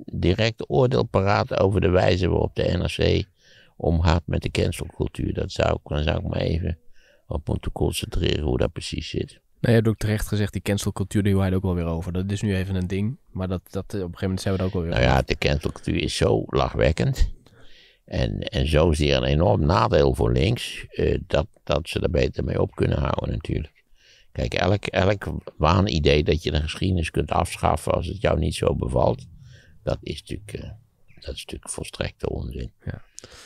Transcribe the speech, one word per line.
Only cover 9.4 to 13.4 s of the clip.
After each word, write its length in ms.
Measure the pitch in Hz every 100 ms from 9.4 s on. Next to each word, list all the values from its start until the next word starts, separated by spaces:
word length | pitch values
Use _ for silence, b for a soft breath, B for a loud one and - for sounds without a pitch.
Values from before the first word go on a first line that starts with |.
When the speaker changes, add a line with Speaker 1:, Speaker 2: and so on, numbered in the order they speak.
| _ -
Speaker 2:
Nou, 180 | - 113
je 40 |
hebt 60 | 110
ook 80 | 107
terecht 300 | 107 107 -
gezegd, 260 | 104 101
die 100 | 98
cancelcultuur, 600 | - 98 101 - 98 107
die 120 | 101
hoorde 220 | 98 95 92
ook 60 |
wel 120 | 95
weer 120 | 87 85
over. 260 | 82 92
Dat 180 | 90 98
is 120 | 98
nu 140 | 107 95
even 180 | 98
een 120 | 95 90
ding, 320 | 98 107 139 _
maar 180 | 95